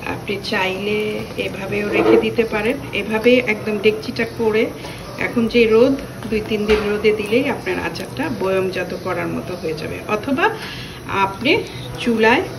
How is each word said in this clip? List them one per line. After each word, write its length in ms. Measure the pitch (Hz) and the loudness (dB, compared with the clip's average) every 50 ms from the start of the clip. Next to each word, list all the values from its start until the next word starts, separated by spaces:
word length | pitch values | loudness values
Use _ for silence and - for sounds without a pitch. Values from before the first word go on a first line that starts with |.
| - - - | -6 -6 -8
আপনি 220 | - - - 202 196 - - | -8 -6 -6 -6 -6 -4 -2
চাইলে 480 | 220 202 190 190 190 190 202 208 214 214 214 214 214 214 220 214 - - 196 | -2 0 0 0 -2 -2 -2 -2 -2 -2 -2 -2 -4 -6 -6 -8 -6 -6 -6
এভাবেও 420 | 190 190 196 196 196 202 208 208 208 - - | -6 -6 -6 -6 -4 -2 -2 -2 0 2 2
রেখে 200 | - 220 220 220 220 | 6 8 6 6 6
দিতে 180 | 220 220 - 226 220 214 | 4 2 2 0 0 0
পারেন, 220 | 208 208 226 269 277 - - - 208 | 0 0 0 -2 -2 -4 -6 -4 -4
এভাবে 320 | 202 208 220 220 220 240 247 254 240 - 214 | -4 -2 -2 2 6 6 6 6 4 2 -2
একদম 220 | 208 - 214 208 208 190 | -2 -2 -4 -4 2 2
ডেকচিটা 400 | 220 214 214 - - 226 - 233 226 - - | 2 2 2 -4 -8 -4 -4 -4 -4 -2 -2
করে 240 | 233 220 208 214 240 311 - - - - - - - - - - - | 0 2 2 2 0 0 -2 -8 -12 -12 -12 -12 -14 -14 -8 -6 -6
এখন 180 | - - 240 226 220 - | -2 0 0 0 4 6
যে 80 | 240 226 220 220 | 6 6 8 8
রোদ, 220 | 220 240 277 269 269 - - - - - 208 | 6 6 6 4 0 -2 -10 -12 -10 -6 -4
দুই 120 | 220 214 208 - | -4 -4 -2 -2
তিন 120 | 220 208 208 208 | -2 -2 2 2
দিন 100 | 214 208 208 208 | 2 2 4 0
রোদে 200 | 208 208 208 214 214 214 | -2 2 2 2 2 2
দিলেই 260 | 208 202 214 247 285 285 220 | 0 0 2 2 2 2 -2
আপনার 220 | - - 180 180 175 170 165 | -4 -4 -4 -4 -2 -4 -6
আচারটা 360 | 165 - 190 - - - 180 - - - | -6 -6 -10 -10 -6 -6 -4 -4 -4 -2
বয়মজাত 500 | 196 190 190 190 185 185 180 185 185 175 180 185 - | 0 0 2 2 0 0 -2 -4 -4 -4 -6 -6 -4
করার 240 | 190 185 175 170 170 82 | -4 -4 -2 -4 -4 -4
মতো 180 | - 170 - 180 185 | -6 -6 -6 -8 -6
হয়ে 180 | - - - - | -4 -6 -6 -4
যাবে। 160 | - - 170 175 - - 208 | -6 -8 -8 -8 -4 -2 -4
অথবা 300 | 214 - - 277 285 359 427 440 427 - - - - - - - - - - - 196 196 | -2 0 -2 0 2 2 0 0 -2 -8 -10 -10 -12 -12 -12 -14 -14 -10 -6 -2 0 0
আপনি 260 | 196 - - 220 254 359 453 - - - - - - - - - | 0 -2 -2 2 2 2 2 0 -4 -10 -10 -10 -10 -8 -6 -2
চুলায় 400 | 247 233 214 220 220 226 - 381 - - | 0 2 4 6 6 6 4 2 -2 -6